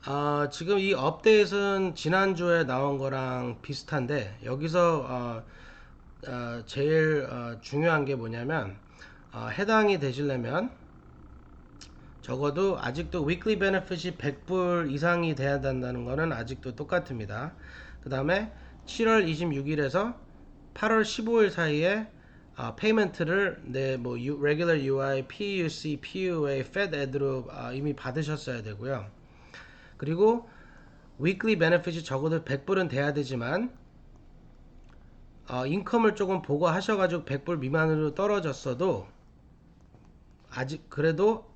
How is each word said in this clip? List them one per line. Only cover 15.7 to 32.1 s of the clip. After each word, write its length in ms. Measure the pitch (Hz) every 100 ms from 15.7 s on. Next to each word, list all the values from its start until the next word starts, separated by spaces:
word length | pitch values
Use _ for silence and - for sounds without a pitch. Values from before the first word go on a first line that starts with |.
| 131 127 123 120
거는 260 | 139 165
아직도 440 | 120 117 131 131 120
똑같습니다. 800 | 147 180 175 120 104 104 147 - - - - -
그 80 | 131
다음에 440 | 131 143 190 220 - - - -
칠월 420 | - 226 220 160
이십육 400 | 151 170 139 139
일에서 480 | 151 139 160 220 247 - - - - - -
팔월 280 | 214 220
십오 400 | 214 - 220 233
일 80 | 208
사이에, 560 | 170 165 147 170 208 214 - - - - -
아, 180 | 117 113
페이먼트를 840 | 214 220 196 - 160 185 196 - -
내 320 | 127 135 131
뭐 200 | 120 120
유-, 240 | 127 147
레귤러 380 | 143 151 170 156
유아이, 480 | 135 135 135 135 135
피유씨, 720 | - 202 190 165 - 156 143
피유에이, 640 | - 196 185 170 143 135
팻 300 | 127 196 196
애드로, 540 | 147 139 139 139 131 120
아, 220 | - 120
이미 200 | 127 147
받으셨어야 720 | 139 131 135 151 151 - 120
되고요. 560 | 107 104 123 131 101 - - - - - - - - -
그리고 500 | 139 165 214 240 - - - - - - - -
위클리 400 | 151 196 220 202
베네핏이 460 | 160 175 170 165
적어도 400 | 156